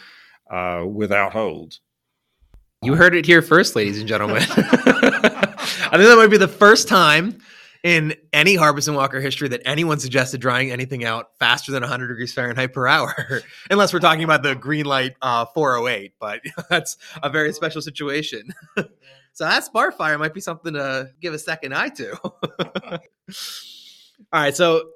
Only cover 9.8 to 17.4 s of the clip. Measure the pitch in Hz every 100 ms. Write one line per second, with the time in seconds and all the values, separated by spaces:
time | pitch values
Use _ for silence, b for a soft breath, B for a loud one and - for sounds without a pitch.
9.8 | 170 147 123 131 127 135 131 123 135 123
10.8 | 127 135 117 113 - - 123 127 - 135
11.8 | 120 127 123 120 123 - 123 120 131 135
12.8 | 127 156 120 - - 127 - - - 202
13.8 | 196 175 165 160 160 151 139 127 127 151
14.8 | 143 135 131 - 131 117 117 - 143 123
15.8 | 123 110 98 _ 107 110 151 - - 170
16.8 | 160 - B 160 143 147